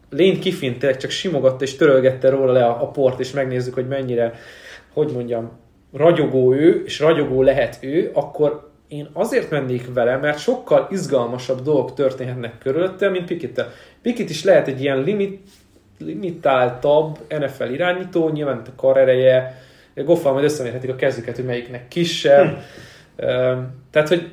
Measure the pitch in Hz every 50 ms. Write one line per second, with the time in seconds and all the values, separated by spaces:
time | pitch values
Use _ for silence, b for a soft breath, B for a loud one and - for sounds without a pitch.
0 | _ _ 143 131 180 190 165 151 - 185 180 - 147 127 117 - 147 139 127 -
1 | - 127 - - - 190 160 135 127 131 131 131 139 127 131 - 165 147 135 131
2 | 127 131 127 127 - 131 139 135 135 127 127 127 120 117 120 117 135 131 - 147
3 | 135 127 127 - 127 127 - 143 135 131 127 127 120 127 123 131 127 127 139 139
4 | 131 123 120 117 117 117 117 B B B B B B B B B B B _ 151
5 | 151 127 123 123 120 120 120 113 117 117 - - _ _ _ _ _ _ - 135
6 | 151 170 170 156 143 123 131 131 127 127 131 143 156 175 208 170 - - - -
7 | 147 160 160 143 143 127 127 131 131 139 - 143 120 - - - 135 135 147 180
8 | 220 - - 147 - - - - 151 147 151 - - - _ _ _ _ 151 147
9 | 143 - - 170 208 226 269 233 165 - 160 143 131 127 127 120 - 127 123 127
10 | 117 120 131 135 147 147 151 147 - 240 254 247 - - 202 180 170 - 196 190
11 | 151 135 143 123 117 117 127 123 - - 127 123 127 151 151 135 120 - - -
12 | 139 131 131 127 123 127 127 127 117 113 - - - 131 135 165 185 185 185 -
13 | 202 196 185 180 175 - 175 - 139 120 - 123 113 B B B B B B B
14 | _ 233 233 - - - 151 - - 196 175 143 - 139 127 127 135 143 135 131
15 | 135 175 214 202 196 196 - - - b b b b b _ _ _ _ _ _
16 | 151 160 - 208 202 170 - 156 - 143 135 127 123 120 123 - - 143 147 156
17 | 160 156 147 - - - 156 151 143 131 - - 120 123 127 147 175 180 180 185
18 | 185 180 - 170 160 156 156 147 151 139 123 113 113 - - - - 135 135 135
19 | 131 131 127 127 131 131 127 127 - B B B B B B B B B B 143
20 | 135 156 175 - - 139 131 139 147 143 - - 127 117 117 127 127 127 127 131
21 | 147 135 123 120 113 123 120 127 127 127 120 120 120 - 123 120 - - - 175
22 | 170 165 - - - 143 139 143 143 160 - B B B B B B B B B
23 | B B B - - 131 123 127 127 127 127 127 127 - - - - _ - 151
24 | 151 156 180 165 - -